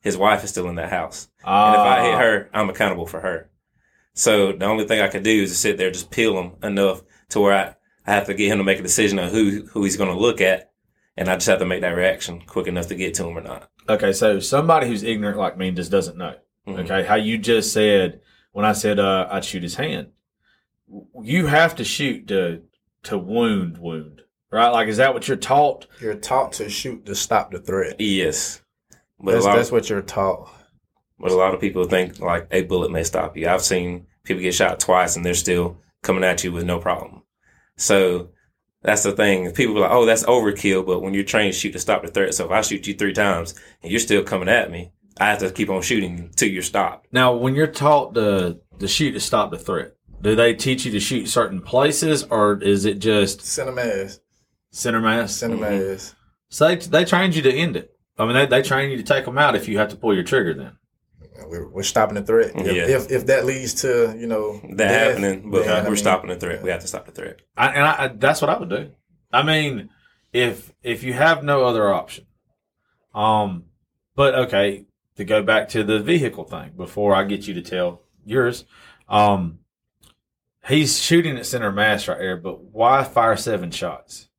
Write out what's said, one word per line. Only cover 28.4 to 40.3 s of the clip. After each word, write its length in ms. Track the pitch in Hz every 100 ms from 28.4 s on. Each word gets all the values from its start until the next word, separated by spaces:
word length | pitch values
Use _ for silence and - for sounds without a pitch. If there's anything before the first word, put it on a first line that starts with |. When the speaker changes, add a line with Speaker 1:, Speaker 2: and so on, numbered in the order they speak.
| - - _ _ _ _ _ _
Speaker 1:
But 120 | 95
Speaker 3:
That's, 120 | 113
Speaker 1:
a 40 | 98
lot 80 | 110
Speaker 3:
that's 120 | 117
Speaker 1:
of, 40 |
Speaker 3:
what 160 | 120 104
you're 120 | 101
taught. 480 | 95 - 98 90 - - _ _ _ _ _ _
Speaker 1:
but 120 | 90
a 60 | 92
lot 180 | 95
of 60 | 95
people 240 | 101 90
think, 360 | 90 92 92 -
like, 280 | 87 85 85
a 120 | 92
bullet 280 | 87 92 82
may 120 | 82
stop 340 | - 87 85 76
you. 120 | 85
I've 140 | 92
seen 440 | - 92 87 87 - _
people 180 | - 92
get 120 | 90
shot 240 | 90 90 87
twice 380 | - 90 87 87
and 80 |
they're 100 | 87
still 440 | 87 92 87 87 87 _ _
coming 200 | - 95
at 200 | 92 85
you 80 | 90
with 120 | 87
no 140 | 87 85
problem. 440 | 90 85 - - _ _ _ _ _ -
So 540 | - 98 92 87 87 _ _ _ _ _
that's 220 | - 104
the 80 | 101
thing. 380 | 98 104 95 90
People 220 | 85 117
be 60 | 104
like, 100 | 92
"Oh, 140 | 120
that's 200 | 113 113
overkill." 600 | 113